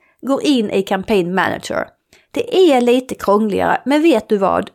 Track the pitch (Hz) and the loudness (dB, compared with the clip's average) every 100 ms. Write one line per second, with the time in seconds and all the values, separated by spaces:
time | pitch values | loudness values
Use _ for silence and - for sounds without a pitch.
0 | _ _ 240 277 302 262 208 196 190 190 | _ _ -4 -2 0 0 0 -2 -2 -4
1 | 190 208 170 185 156 107 - - - _ | 0 0 0 -2 -2 -4 -6 -6 -8 _
2 | _ _ _ 285 - 359 359 254 240 254 | _ _ _ -8 -2 2 4 4 2 0
3 | 262 - - 208 214 185 170 175 247 302 | -2 -6 0 0 0 0 0 -2 0 2
4 | 330 233 - 208 180 170 - | 2 2 0 0 0 0 -4